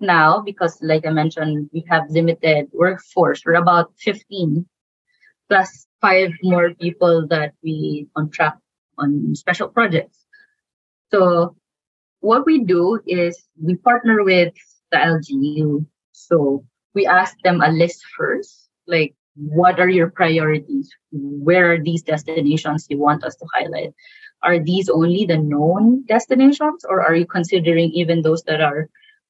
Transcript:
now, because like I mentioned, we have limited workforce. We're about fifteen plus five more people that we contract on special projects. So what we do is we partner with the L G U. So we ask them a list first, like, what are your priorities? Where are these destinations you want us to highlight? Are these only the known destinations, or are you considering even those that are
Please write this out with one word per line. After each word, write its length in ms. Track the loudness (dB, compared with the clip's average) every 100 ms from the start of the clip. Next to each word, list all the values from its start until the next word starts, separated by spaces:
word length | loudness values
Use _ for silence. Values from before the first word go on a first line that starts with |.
now, 400 | 0 4 4 2
because 380 | -2 -4 -6 -4
like 240 | -4 -2 0
I 40 |
mentioned, 600 | -2 -2 -2 -4 -4 -6
we 120 | -10 -4
have 220 | -4 -2
limited 580 | 0 0 0 0 0 -2
workforce. 720 | -2 -2 -2 -6 0 0 0 0
We're 140 | 2
about 320 | 4 2 0 _
fifteen 680 | -6 -6 _ -6 -4 -2 -6 _ _ _ _ _ _ _ _
plus 380 | 0 0 -6 _ _
five 320 | 2 2 2 -2
more 300 | 0 2 2
people 520 | 0 -8 0 2 2 2
that 240 | -2 -2 -8
we 460 | -8 -6 -6 -6 -8 -6
contract 420 | -6 -2 -2 -2 _ _ _ -6
on 360 | -2 -2 -2 -4
special 320 | -4 -4 -4
projects. 500 | -2 0 -2 -4 _ _ _ _ _ _ _ _ _ _
So 420 | 2 4 2 0 -4 _ _ _ _ _ _
what 260 | 0 2 2
we 180 | 2
do 360 | 2 0 0 -2 -4
is 360 | -2 -2 -4 _ _
we 160 | -4 0
partner 480 | 0 2 2 2
with 300 | 2 2 2 -2 _ _ _
the 80 | 0
L 220 | 0 0
G 120 | -2 -4 -4 -2
U. 280 | -2 -2 -6 _ _
So 520 | _ -2 0 0 -2 -6 _ _
we 120 | -4 2
ask 300 | 2 0 -2
them 160 | -2 2
a 80 | 0
list 340 | 2 0 -2 -18 -8
first, 520 | -4 -4 -8 _ _ _ -6
like, 280 | -4 -4 -8 _ -16
what 420 | -4 2 2 2
are 80 | 2
your 220 | 2 0
priorities? 800 | 0 0 0 0 -2 -4 -8 -8 _ _
Where 600 | -12 -10 -4 0 2 4
are 100 | 2
these 200 | -2 -4
destinations 840 | -4 -6 -4 -2 0 -2 -2 -6 -6
you 80 | -2
want 260 | -2 -2
us 100 | -4 -12
to 100 | -8
highlight? 380 | -6 -6 -8 -10 -14 _ -20 -20 _
Are 160 | -2 0
these 300 | 0 -2 0
only 360 | 0 2 0
the 140 | 0 0
known 680 | 0 0 0 2 2 2 0
destinations, 800 | -2 0 4 4 4 -2 -4
or 160 | -4 0
are 120 | 2
you 120 | 2 0
considering 640 | -4 -2 0 2 2 0
even 320 | -2 -2 0
those 200 | 0 -2
that 160 | -2 -2
are 280 | 0 -2 -8 _ _ _ _